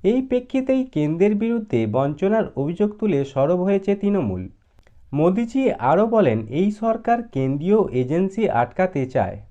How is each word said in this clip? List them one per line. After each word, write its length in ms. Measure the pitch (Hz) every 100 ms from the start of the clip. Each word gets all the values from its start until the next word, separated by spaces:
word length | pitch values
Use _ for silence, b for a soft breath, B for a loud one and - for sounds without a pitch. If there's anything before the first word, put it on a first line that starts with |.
এই 200 | 190 254
প্রেক্ষিতেই 600 | 262 247 247 269 262 262
কেন্দ্রের 500 | 262 156 151 165 202
বিরুদ্ধে 520 | 208 226 233 214 117 113
বঞ্চনার 580 | 120 139 147 190 220 175 -
অভিযোগ 420 | 143 170 208 208
তুলে 260 | 214 143
সরব 360 | 135 135 139 180
হয়েছে 340 | 185 196 196
তৃণমূল। 540 | 202 202 202 120 92 92 - _ _ _ - -
মোদিজি 600 | 139 165 190 233 269 262
আরও 340 | - 120 165 214
বলেন, 400 | 226 165 110 110
এই 220 | 139 196
সরকার 520 | 208 226 226 226 233
কেন্দ্রীয় 680 | 233 139 135 139 165 214 190
এজেন্সি 640 | 123 123 160 190 190 220
আটকাতে 560 | 117 120 - 185 147 131
চায়। 340 | 131 95 101 -